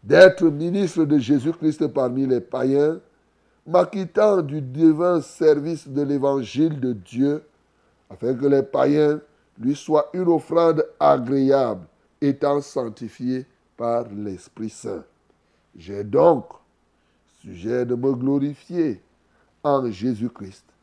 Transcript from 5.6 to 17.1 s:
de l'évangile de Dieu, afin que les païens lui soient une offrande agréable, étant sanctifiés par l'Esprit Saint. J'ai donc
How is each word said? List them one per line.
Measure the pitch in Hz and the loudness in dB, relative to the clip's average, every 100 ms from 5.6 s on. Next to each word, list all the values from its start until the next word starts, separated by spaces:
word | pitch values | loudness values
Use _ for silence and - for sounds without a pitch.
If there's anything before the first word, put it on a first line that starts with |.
| 147 165 143 | 0 -8 -8
de | 135 | -6
l'évangile | 143 143 139 139 110 127 160 151 | -2 0 0 -2 -4 -2 -2 0
de | 127 | -6
Dieu, | 113 90 117 139 151 - _ _ _ _ _ _ | -6 -10 -2 -2 -2 -8 _ _ _ _ _ _
afin | 92 117 127 | -8 -6 -2
que | 139 | 2
les | 139 | 2
païens | 135 139 131 147 151 151 - _ _ _ | 2 0 2 4 2 0 -8 _ _ _
lui | 117 143 | -6 -4
soient | - 151 190 | 0 0 0
une | 180 180 | -2 0
offrande | 165 - 165 165 156 156 - | 0 0 0 2 2 -2 0
agréable, | 147 143 120 139 131 139 123 101 85 _ _ _ | 2 2 0 0 2 2 0 -4 -12 _ _ _
étant | 143 139 143 143 | -2 0 0 -2
sanctifiés | 143 - 120 110 113 - 127 127 127 _ _ _ | -4 -8 -8 -10 -16 -8 -6 -6 -8 _ _ _
par | 117 117 104 101 | -4 -4 -4 -10
l'Esprit | 104 92 - - 110 | -10 -10 -16 -12 -12
Saint. | - 110 90 - _ _ _ _ _ _ - | -10 -12 -12 -14 _ _ _ _ _ _ -20
J'ai | 82 101 104 | -14 -12 -4
donc | - 160 151 - - _ _ _ _ _ | 2 4 2 -4 -20 _ _ _ _ _